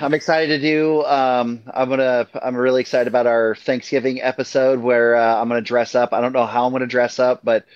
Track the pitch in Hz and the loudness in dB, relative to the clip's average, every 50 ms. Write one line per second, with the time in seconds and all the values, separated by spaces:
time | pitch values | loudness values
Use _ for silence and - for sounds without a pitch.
0 | 151 143 151 151 - - 160 160 160 147 156 139 143 156 156 156 156 156 156 151 | -2 -2 -2 -2 0 0 0 0 0 0 -2 0 0 0 0 2 2 2 0 0
1 | 147 135 143 139 131 127 127 123 120 117 120 113 113 123 - - 131 127 135 131 | 0 0 0 2 2 2 2 0 0 -2 -4 -8 -10 -8 -4 -4 -2 0 0 0
2 | 131 127 123 120 117 - - 139 - 127 123 123 123 131 127 131 123 - - 127 | 0 0 0 0 -2 -4 -8 -8 -6 -6 -2 0 0 2 2 0 0 0 0 0
3 | 120 120 117 123 120 120 117 117 113 110 104 - - - 131 120 - - 143 131 | 0 2 0 2 2 2 2 2 2 0 -2 -2 -4 -4 -4 -4 -4 -4 -2 -2
4 | 117 131 127 123 - 127 - - 123 - - 139 131 131 135 123 117 123 123 117 | 0 -2 -2 -2 -2 -4 -4 -4 -6 -4 0 0 2 2 2 0 0 0 2 4
5 | 117 117 117 117 113 113 113 107 117 117 120 117 110 - 123 120 117 - - 127 | 4 4 4 4 2 2 2 0 0 -2 -2 -2 -2 0 0 0 0 0 0 0
6 | 120 - - - 120 127 131 127 117 107 110 123 123 127 127 127 127 120 123 123 | 0 0 0 0 -2 0 0 0 0 0 0 0 0 0 -2 -2 -4 -2 0 0
7 | 120 117 - - 127 127 123 - - 117 113 107 - _ _ | 0 0 0 0 0 0 0 0 0 0 0 0 -2 _ _